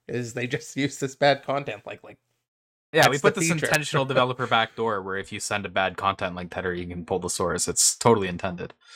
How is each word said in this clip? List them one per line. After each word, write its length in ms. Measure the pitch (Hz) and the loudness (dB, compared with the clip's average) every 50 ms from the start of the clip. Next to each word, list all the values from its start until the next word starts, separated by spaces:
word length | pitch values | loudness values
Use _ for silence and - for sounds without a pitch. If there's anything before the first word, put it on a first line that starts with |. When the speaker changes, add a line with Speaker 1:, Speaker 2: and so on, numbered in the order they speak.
| _ | _
Speaker 1:
is 280 | - - 120 123 117 113 | -8 -6 -6 -6 -6 -6
they 120 | 131 120 | -6 -4
just 300 | 123 139 143 - - - | -4 -4 -6 -6 -6 -4
<laughs> 80 | 131 139 | -2 -2
use 140 | 139 - - | -2 -2 -4
this 160 | 143 131 - | -6 -6 0
bad 280 | - 143 143 135 135 - | 2 4 4 4 4 0
content, 420 | - 135 143 143 123 107 101 - | -4 -4 -4 -4 -6 -10 -10 -12
like, 180 | 104 107 104 - | -14 -16 -14 -16
like, 140 | - - - _ _ _ _ _ _ _ _ _ _ _ _ _ _ | -20 -20 -20 _ _ _ _ _ _ _ _ _ _ _ _ _ _
Speaker 2:
Yeah, 100 | - 160 | 4 6
Speaker 1:
that's 80 | 143 123 | 6 6
Speaker 2:
we 60 | 135 143 | 6 4
put 140 | - 202 202 | 2 2 2
Speaker 1:
the 60 | 196 | 2
Speaker 2:
this 120 | 165 165 | 0 0
Speaker 1:
feature. 140 | 170 156 147 | 0 0 0
<laughs> 20 | - | 2
Speaker 2:
intentional 360 | 160 151 147 - - 147 135 | 0 0 0 0 0 0 0
developer 420 | 131 131 131 127 127 127 - 127 | 2 2 2 2 2 2 -2 0
backdoor 540 | 113 123 113 113 110 - - 113 113 107 98 | 2 2 2 2 2 -2 -2 -2 -2 -2 -2
where 160 | 95 95 95 | -4 -4 -4
if 160 | 98 95 - | -6 -6 -6
you 80 | 107 101 | -8 -8
send 240 | - - 107 104 98 | -4 -4 -4 -4 -4
a 60 | 92 | -2
bad 260 | 90 101 95 92 87 | 0 0 0 0 0
content 380 | - 101 98 95 - 101 92 87 | -2 -2 -2 0 0 -2 -6 -4
link 180 | 90 90 87 | -6 -10 -8
header, 220 | - 92 92 92 90 | -6 -4 -4 -2 -2
you 120 | 87 90 | -4 -6
can 200 | 87 85 87 85 | -8 -8 -8 -4
pull 140 | - 95 92 | -4 -2 -2
the 100 | 87 87 | -2 -2
source. 380 | - - 95 85 85 90 - - | -2 -2 0 0 0 0 -2 -2
It's 280 | 85 - - - - | 0 2 2 2 2
totally 320 | - - 120 117 107 98 92 | 2 4 4 4 4 4 0
intended. 460 | 87 85 - 95 90 87 92 - - _ _ - - | -4 -4 -6 -6 -6 -8 -10 -12 -14 _ _ -20 -20